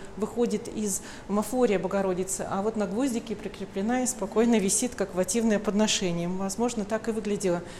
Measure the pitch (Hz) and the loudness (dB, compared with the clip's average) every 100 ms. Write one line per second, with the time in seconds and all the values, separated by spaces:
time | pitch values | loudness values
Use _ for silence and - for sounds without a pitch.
0 | - - 220 - 233 208 - - 208 190 | -10 -6 -4 0 2 0 -2 -4 -2 -2
1 | - - - 208 214 254 240 196 185 196 | -6 -12 -2 0 0 2 4 4 2 0
2 | 190 180 185 - - 190 208 220 196 202 | 0 0 -2 -4 -4 -2 -2 0 -2 0
3 | 277 233 226 208 233 - 196 196 208 254 | 0 0 -4 -8 -8 -8 -8 -2 0 0
4 | 254 - 196 214 240 226 190 - 247 - | 0 -2 0 4 6 6 4 2 0 -2
5 | 190 170 185 233 226 202 208 202 214 - | -2 0 0 2 4 4 2 2 2 2
6 | 185 170 170 185 196 196 240 233 202 220 | 0 0 -2 -2 -4 0 0 0 -2 -2
7 | 226 214 202 202 185 175 170 | -2 -2 -2 0 2 0 -2